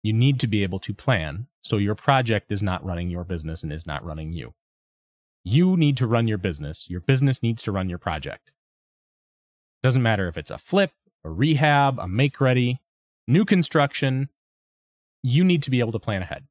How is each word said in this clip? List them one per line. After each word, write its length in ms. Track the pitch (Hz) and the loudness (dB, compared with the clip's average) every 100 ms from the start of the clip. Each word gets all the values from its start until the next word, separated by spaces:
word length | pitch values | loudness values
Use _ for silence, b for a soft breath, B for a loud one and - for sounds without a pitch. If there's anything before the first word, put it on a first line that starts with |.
You 120 | 107 | 0
need 260 | 110 131 131 | 2 2 2
to 80 | 120 | 0
be 160 | 104 | 0
able 160 | 98 95 | -2 -4
to 140 | - | -8
plan 540 | 101 - 110 78 76 123 _ | -6 0 0 -2 -8 -12 _
so 140 | - 107 | -2 0
your 180 | 101 | 0
project 600 | 107 - 135 117 107 _ | 0 2 2 2 -2 _
is 100 | 101 | -4
not 220 | 101 90 92 | -2 -4 -4
running 240 | 87 87 | -4 -4
your 160 | 87 85 | -6 -6
business 380 | 87 78 80 | -6 -6 -8
and 100 | 80 | -8
is 120 | 76 80 | -10 -8
not 160 | 73 | -10
running 300 | 82 78 78 | -8 -10 -8
you. 220 | 82 58 - _ _ _ _ _ _ _ _ | -10 -12 -18 _ _ _ _ _ _ _ _
You 320 | 92 131 185 185 | 0 4 4 4
need 220 | 147 127 | 2 2
to 100 | 123 | 2
run 180 | 117 113 | 2 2
your 120 | 107 | 0
business. 520 | 92 76 73 78 - | -2 -4 -10 -12 -10
Your 120 | 87 | -6
business 420 | - 131 139 127 | 0 2 2 0
needs 180 | 117 110 | -2 -2
to 80 | - | -4
run 160 | 98 92 | -2 -4
your 80 | 87 | -4
project. 560 | - 78 69 - _ _ _ _ _ _ _ _ _ _ _ _ _ _ | -4 -6 -8 -14 _ _ _ _ _ _ _ _ _ _ _ _ _ _
Doesn't 180 | 131 131 | 2 2
matter 280 | 117 104 92 | 2 0 -2
if 80 | 82 | -6
it's 140 | - | -12
a 60 | - | -14
flip, 360 | - 190 190 _ _ _ 80 | -2 0 0 _ _ _ -10
a 40 | |
rehab, 680 | 80 147 147 151 143 139 131 | 0 2 4 4 4 2 0
a 80 | 92 | -4
make-ready, 760 | 101 143 - 135 127 123 127 _ _ _ _ - | 0 0 2 2 2 0 -2 _ _ _ _ 2
new 160 | 151 | 2
construction, 880 | 214 190 160 156 139 - 135 131 139 _ _ _ _ _ _ _ _ _ | 4 2 2 0 0 0 -2 -2 -4 _ _ _ _ _ _ _ _ _
you 220 | 127 135 | 0 4
need 180 | 185 170 | 4 2
to 60 | 139 | 2
be 120 | 131 | 0
able 100 | 131 | 0
to 80 | 110 | -2
plan 220 | - 98 | -2 -4
ahead. 260 | 90 - - | -4 -10 -14